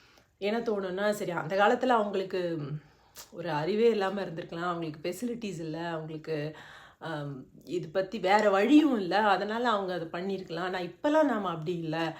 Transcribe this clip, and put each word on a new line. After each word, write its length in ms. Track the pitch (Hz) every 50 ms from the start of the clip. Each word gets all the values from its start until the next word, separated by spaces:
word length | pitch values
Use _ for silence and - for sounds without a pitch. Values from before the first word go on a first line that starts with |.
| _ _ _ _ _ _ _
என்ன 220 | - 190 208 220 233
தோணும்னா, 520 | 233 233 208 196 190 180 180 196 208 214
சரி 200 | 208 208 196 175
அந்த 240 | 170 165 - 156 190
காலத்துல 320 | 196 202 214 247 247 254
அவங்களுக்கு 680 | 262 240 220 202 208 196 190 180 - 196 185 175 170 165 156 143 131 151 151 - _ _ _ _ _ - - - -
ஒரு 180 | - 170 165 175
அறிவே 380 | 151 147 156 180 214 214 233 233
இல்லாம 320 | 214 208 190 190 196 202
இருந்திருக்கலாம், 340 | 185 175 165 175 - - 165
அவங்களுக்கு 540 | 170 175 180 170 170 165 156 147 - - 180
ஃபெசிலிட்டிஸ் 500 | - - 247 240 233 - 214 196 170 156
இல்ல, 280 | 165 156 156 165 175
அவங்களுக்கு, 680 | 170 165 156 156 156 160 156 156 160 156 147 147 156 156 - - - - - - - - -
ஆம், 460 | - 160 160 147 147 143 139 127 - - - - -
இது 260 | - 165 180 156 -
பத்தி 300 | - 190 190 - - -
வேற 300 | 175 185 202 214 214 202
வழியும் 500 | 190 196 208 247 302 302 311 277 247 208
இல்ல, 280 | 185 170 180 208 220
அதனால 420 | 208 190 180 196 208 220 233 247 240
அவங்க 240 | 214 196 196 180 180
அதை 140 | 170 165
பண்ணியிருக்கலாம். 520 | 160 - 175 185 196 196 185 185 - 165 170
ஆனா 200 | 185 185 185 185
இப்பெல்லாம் 440 | 175 175 - - - 294 302 311 302
நாம 260 | 277 226 208 196 180
அப்படி 280 | 165 160 156 180 175
இல்ல, 400 | 170 165 156 156 165 165 160 156